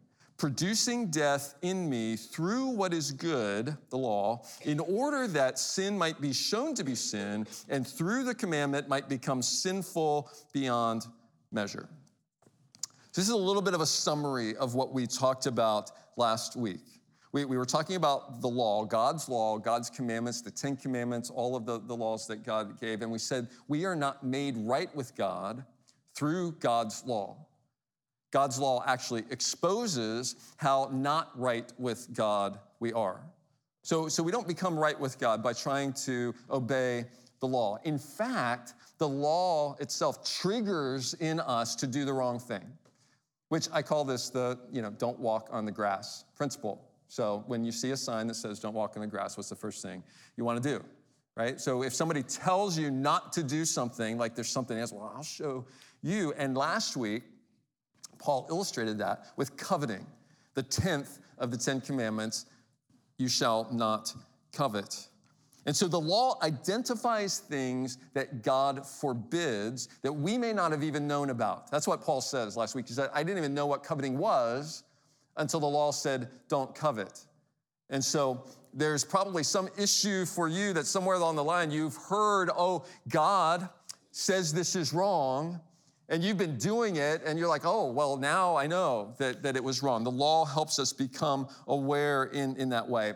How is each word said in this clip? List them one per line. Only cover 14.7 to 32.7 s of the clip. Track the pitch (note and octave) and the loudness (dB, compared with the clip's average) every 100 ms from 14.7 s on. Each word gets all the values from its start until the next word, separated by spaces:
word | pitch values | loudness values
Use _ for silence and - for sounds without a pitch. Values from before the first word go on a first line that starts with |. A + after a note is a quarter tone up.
what | B2 C3 | 0 0
we | C3 A#2+ | 0 -2
talked | - C3 C3 C#3+ | 2 2 2 0
about | A#2+ A2+ G#2 G#2 - - - | 2 4 4 0 -14 -18 2
last | A#2 A2+ - | 2 2 -2
week. | B2 A2+ E2+ - - _ _ _ | -4 -4 -4 -12 -20 _ _ _
We, | C#3 | -2
we | C#3 B2+ | 0 0
were | B2 | 2
talking | D#3 D#3+ F#3 | 0 0 2
about | D#3 C3+ - A#2+ | 4 2 -2 -4
the | B2+ | -2
law, | A#2+ A2+ G#2 | 2 2 2
God's | A2 A2+ B2 D#3+ - | 2 2 4 2 -2
law, | B2 A2 G#2+ | 0 0 0
God's | G#2+ A#2 A#2 | 0 0 -2
commandments, | - B2 A#2 A#2+ A#2+ | -4 -2 -2 -2 -4
the | G#2+ | -8
Ten | - C#3 C3+ | -6 -4 -4
Commandments, | C#3 B2+ A#2+ A#2+ A#2 | -2 -2 -2 -4 -4
all | B2 A#2+ B2+ | -2 -2 -2
of | A2 | -4
the, | A#2 | -6
the | G#2+ | -4
laws | A#2 A2 A2 - | -4 -2 -2 -6
that | G#2+ | -8
God | A2 A2 G#2 - | -2 -2 -2 -6
gave. | A#2 A2 | -4 -4
And | A2+ | -4
we | A2+ | -4
said | - C3+ A#2+ - - | -2 -2 -4 -10 -4
we | D3 | -2
are | F#3+ F3 | 0 0
not | C#3 - | -2 -2
made | C3 C3 C#3+ A#2 | -2 -2 -2 -2
right | A2 C3+ F#3 | 0 0 0
with | D3 B2 - | -6 -10 -2
God | G2 F2+ F#2+ A#2+ C3+ _ _ _ _ | -2 -2 -6 -8 -12 _ _ _ _
through | - D3 F3+ F3 D#3+ | -2 0 0 -2 0
God's | C3+ A#2 A2+ - | 2 4 2 -4
law. | B2+ A2+ F#2+ A2+ - _ _ _ _ _ _ _ _ | -4 -4 -4 -10 -20 _ _ _ _ _ _ _ _
God's | C#3 C#3 B2+ | 2 2 2
law | C#3 B2 C3 | 2 2 2
actually | B2+ - A#2 G#2+ | 0 0 -4 -4
exposes | B2 - - E3+ G#3 A#3+ C#3+ A2 A2+ B2+ - - - | -4 -4 0 2 2 0 0 -2 -2 -4 -8 -16 -2
how | D3 C3+ C3+ | 2 4 2
not | C3 C#3 D#3 D#3+ B2 | 0 2 2 0 -2
right | B2+ A#2 A#2 - | 0 0 -2 -6
with | B2+ A2+ - | -4 -4 -6
God | A#2+ A2 G#2 G2 G2 - | 0 2 2 2 -4 -14